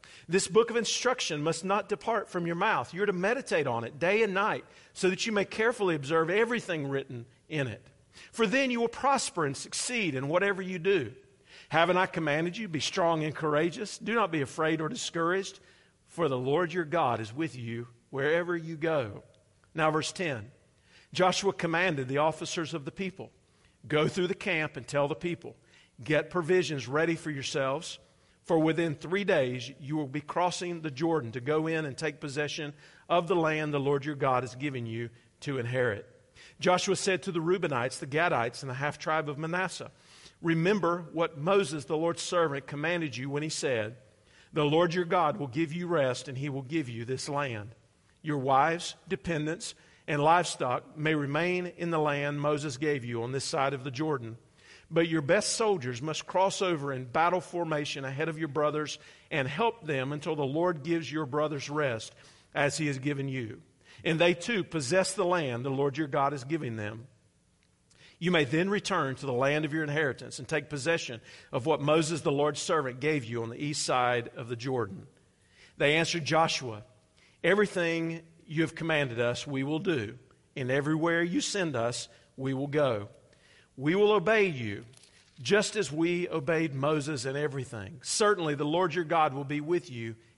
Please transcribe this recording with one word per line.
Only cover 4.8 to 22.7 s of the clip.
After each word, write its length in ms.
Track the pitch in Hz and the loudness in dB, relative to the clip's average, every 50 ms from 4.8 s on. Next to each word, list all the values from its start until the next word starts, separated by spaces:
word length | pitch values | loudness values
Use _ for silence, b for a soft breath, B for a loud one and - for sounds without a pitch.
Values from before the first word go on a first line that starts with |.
| B B B | B B B
so 160 | - 190 180 | 0 2 2
that 160 | 185 180 - | 2 2 -2
you 40 | 233 | 0
may 140 | 214 208 185 | 2 0 0
carefully 480 | - - - 220 233 240 226 202 180 165 | 0 0 0 2 2 2 2 2 2 2
observe 380 | 151 135 135 165 165 160 160 | 0 0 2 2 2 2 4
everything 560 | 185 208 233 226 247 220 - - 175 156 143 | 2 2 2 2 0 -2 -2 -4 -4 -4 -2
written 400 | 139 135 135 - - 131 120 117 b b b b | -2 -2 -2 -4 -4 -10 -12 -12 b b b b
in 200 | _ 156 151 139 | _ -4 -2 -2
it. 180 | 117 104 - - - _ _ _ B B B B B B | -2 -4 -10 -14 -20 _ _ _ B B B B B B
For 120 | - 226 | 0 2
then 240 | 196 214 269 277 262 | 4 4 2 2 2
you 120 | 247 233 | 2 0
will 80 | 233 226 | 0 -2
prosper 560 | - - - 269 277 240 - - - 175 156 | -2 0 2 2 2 2 0 -2 -2 0 0
and 100 | 135 139 | 0 -2
succeed 600 | - - - - - - - 247 233 208 165 131 | -4 -8 -8 -6 -6 -4 -2 -2 0 0 0 -2
in 120 | 131 135 | -2 -2
whatever 340 | 139 160 180 196 202 196 180 | 0 2 2 2 2 0 -2
you 160 | 196 180 185 | -4 -6 -6
do. 360 | 180 160 190 202 170 127 101 - - - _ _ _ B B B B B B | -2 0 2 2 2 0 -2 -8 -14 -20 _ _ _ B B B B B B
Haven't 280 | - 156 170 170 180 | 2 4 4 6 6
I 80 | 180 190 | 4 2
commanded 520 | 185 - 175 160 151 143 156 165 175 180 | 2 0 -2 0 0 0 0 0 -2 -4
you, 100 | 226 220 | -6 -8
be 140 | 190 156 139 | -6 -4 -4
strong 420 | - - - 196 170 165 165 156 156 | -4 -2 0 2 2 2 2 2 0
and 100 | 156 139 | -2 -4
courageous? 640 | - 160 151 147 147 160 175 147 247 214 196 - | -2 -2 2 2 2 2 2 0 -4 -8 -8 -8
Do 160 | - 226 196 226 | -8 -4 0 2
not 180 | 233 208 180 | 2 2 2
be 100 | 160 156 | 2 0
afraid 400 | 139 127 - - 156 156 160 160 | -2 -2 -2 0 0 2 2 0
or 80 | 160 156 | -2 -4
discouraged, 720 | - - - - - 165 165 170 180 190 196 - - - b b b b b b b b b | -4 -6 -8 -6 -2 0 0 0 0 0 -2 -6 -12 -16 b b b b b b b b b
for 200 | _ - 170 170 | _ -4 -2 0
the 100 | 143 131 | 0 0
Lord 360 | 127 127 131 143 170 180 165 160 | 0 0 0 2 2 2 0 -2
your 100 | 180 170 | -4 -4
God 380 | 147 139 170 151 127 117 107 | 0 0 2 2 2 2 0
is 120 | 110 104 113 | -2 -6 -4
with 220 | 143 165 151 - | -4 -6 -4 -6
you 320 | 127 117 113 117 117 120 120 - _ _ _ | -8 -8 -8 -8 -8 -8 -12 -16 _ _ _
wherever 480 | - 131 135 147 160 170 175 170 175 | -4 -2 0 2 2 2 2 0 -2
you 180 | 170 160 160 165 | -4 -4 -8 -6
go.'" 480 | 151 156 165 160 147 120 104 95 - - - _ _ _ _ _ _ _ _ _ | -4 -2 0 0 0 0 -2 -6 -12 -16 -20 _ _ _ _ _ _ _ _ _
Now 160 | 156 156 156 | 0 0 2
verse 200 | 156 156 151 - | 2 2 -2 -2
ten. 400 | - - 185 160 135 110 104 123 - _ _ _ _ b b b b b b b - | -4 -4 -4 -4 -4 -6 -8 -12 -18 _ _ _ _ b b b b b b b 0
Joshua 400 | 147 180 185 180 - 196 196 - | 2 4 4 4 2 0 0 0
commanded 560 | - - 165 160 165 185 190 156 135 131 127 | 0 -2 0 2 2 2 2 0 -2 -2 0
the 80 | 135 | 2
officers 560 | 143 151 160 156 - 175 - - 180 160 139 | 2 2 2 2 -2 -6 -6 -4 -4 -4 -4